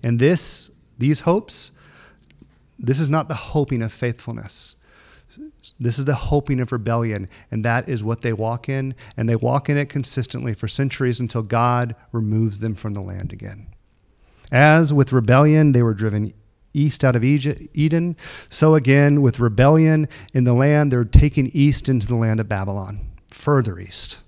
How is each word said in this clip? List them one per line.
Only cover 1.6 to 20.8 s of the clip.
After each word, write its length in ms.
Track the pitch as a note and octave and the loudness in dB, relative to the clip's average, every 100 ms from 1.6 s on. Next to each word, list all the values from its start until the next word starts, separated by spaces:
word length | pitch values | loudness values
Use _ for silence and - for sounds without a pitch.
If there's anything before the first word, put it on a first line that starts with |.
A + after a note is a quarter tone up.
| - _ _ _ - _ _ _ _ _ _ _ | -12 _ _ _ -20 _ _ _ _ _ _ _
this 220 | A#2+ C3+ | -4 -2
is 100 | D#3 | 0
not 200 | D#3 D3+ | -2 -4
the 60 | C3 | -8
hoping 460 | - D#3 C#3 B2+ | -4 -4 -2 -4
of 120 | A2+ | -6
faithfulness. 840 | - B2 A#2 - A2+ G#2 - - - _ _ _ _ _ - D4+ _ - _ | -6 -6 -6 -12 -14 -12 -14 -14 -16 _ _ _ _ _ -20 -20 _ -20 _
This 180 | A#2 A#2+ | -6 -4
is 60 | |
the 120 | C3+ C3 | -4 -4
hoping 440 | - D3 C#3 C3 | -2 -4 -2 -4
of 140 | B2 | -4
rebellion, 560 | B2 G#2+ A#2 A#2 G#2 G2 - _ | -6 -4 -4 -4 -6 -10 -16 _
and 140 | A2+ | -6
that 240 | A2+ A#2 B2 | -2 -2 -2
is 160 | A#2+ | -6
what 180 | G#2+ A2+ | -4 -4
they 120 | A#2+ | -4
walk 340 | G#2+ A2 A#2+ - | -4 -4 -6 -6
in, 260 | C3+ C3 B2+ - - | -6 -6 -10 -16 -6
and 140 | A2+ | -2
they 80 | A2+ | 0
walk 320 | A#2 C3+ - | 0 -2 0
in 80 | C#3+ | -2
it 100 | C#3+ | -2
consistently 680 | C#3+ B2+ - A#2+ - B2 | -6 -6 -6 -6 -6 -8
for 140 | G#2 G#2+ | -6 -6
centuries 540 | - C#3 - B2+ A#2 | -4 -4 -2 -4 -2
until 200 | A#2+ A#2+ | -4 -6
God 540 | G#2+ A#2 B2 B2 B2 A2+ _ | -2 0 0 0 -4 -8 _
removes 480 | A#2 G#2+ A2 A2 G2 | -6 -2 0 -2 -2
them 160 | A2 G2+ | -8 -6
from 180 | G#2+ | -8
the 80 | G2+ | -8
land 300 | F#2+ F#2+ F#2+ | -10 -10 -10
again. 360 | - G2+ G2 - - _ _ _ _ _ _ - | -12 -14 -16 -20 -20 _ _ _ _ _ _ -2
As 400 | B2 D3+ D#3 D#3+ | 4 6 6 4
with 220 | D3 C3+ | 2 2
rebellion, 580 | B2+ A2+ B2+ D3+ D#3 D3+ | 2 4 4 6 6 4
they 100 | B2 | 4
were 120 | A#2 | 2
driven 400 | G2+ A2 G#2 G#2 - _ _ _ | 0 -2 -2 -4 -8 _ _ _
east 320 | C#3+ D3 - C3+ | -2 -2 2 2
out 100 | A#2+ | 2
of 80 | |
Egypt, 380 | B2 D3 C3+ C3 - | 2 0 -2 -8 -10
Eden, 440 | - D3+ E3 F3 E3 - - - | -2 0 0 -2 -6 -14 -20 -10
so 260 | - D#3 D#3 | 2 4 4
again 460 | B2+ C#3 C#3+ C#3+ | 6 6 6 4
with 180 | C3+ A#2 | 2 2
rebellion 680 | A#2+ G2+ C3 D#3+ D#3+ D#3 D3+ - - | 0 4 4 6 4 2 0 -8 -6
in 100 | C3 | 0
the 100 | B2 | 2
land, 380 | B2 C#3 D3 | 4 4 4